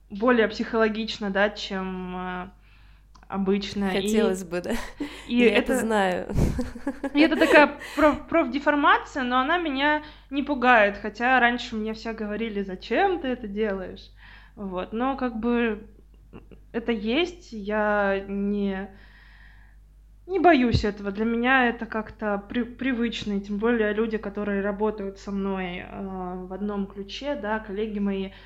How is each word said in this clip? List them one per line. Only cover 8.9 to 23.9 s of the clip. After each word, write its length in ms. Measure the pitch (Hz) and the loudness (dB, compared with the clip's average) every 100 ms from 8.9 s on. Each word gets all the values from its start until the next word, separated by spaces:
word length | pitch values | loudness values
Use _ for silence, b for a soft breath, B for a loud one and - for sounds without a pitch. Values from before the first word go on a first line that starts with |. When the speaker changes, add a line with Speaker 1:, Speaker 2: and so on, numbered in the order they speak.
| 453 - 294 | 4 2 -4
Speaker 1:
но 160 | 247 254 | 0 2
она 180 | 269 359 | 2 0
меня 440 | 320 262 294 302 302 B - | 0 0 2 0 -4 B -8
не 100 | 277 | -4
пугает, 540 | 254 269 247 233 202 202 | -2 2 4 6 4 0
хотя 420 | 214 214 247 254 | -8 -2 2 4
раньше 360 | 240 240 - 220 | 4 0 -4 -6
мне 180 | 220 | -6
все 200 | 220 226 | -6 -8
говорили: 500 | 220 208 208 226 202 | -8 -6 -4 -4 -4
«Зачем 560 | 196 185 - 262 392 349 | -6 -8 -4 0 2 0
ты 80 | 262 | -4
это 200 | 254 247 | -6 -6
делаешь?» 640 | 202 214 196 185 196 - B B B B - | -4 -2 -4 -8 -14 -20 B B B B -12
Вот, 380 | 196 180 185 | -8 -6 -6
но 220 | 220 262 262 | -2 -2 -2
как 240 | 254 220 | -4 -2
бы 480 | 233 240 233 208 - - - - - - - - - | 0 2 0 -2 -10 -20 -20 -20 -20 -20 -20 -20 -10
это 200 | 233 233 | -6 -2
есть, 600 | 220 214 277 349 - - | -2 0 0 -2 -6 -14
я 720 | 220 196 214 208 208 202 196 196 | -10 -4 0 2 2 2 0 -2
не, 600 | 202 202 202 196 190 202 B B B B B B B B B - - - - - | -4 -2 0 -2 -4 -8 B B B B B B B B B -20 -20 -20 -20 -4
не 120 | 370 | 4
боюсь 440 | 285 262 247 - | 6 8 6 2
этого. 280 | 208 202 202 | 0 -2 -6
Для 140 | 202 226 | -2 0
меня 420 | 233 240 269 240 | 2 4 4 4
это 160 | 233 220 | 0 -4
как-то 520 | 220 214 - 214 202 - | -6 -6 -6 -2 -2 -2
при-, 140 | 247 | -4
привычно, 720 | 233 - 254 233 233 - 208 | -4 -4 -2 0 -2 -2 -4
и 80 | 196 | -4
тем 160 | 202 202 | -4 -2
более 360 | 226 240 208 | 2 2 2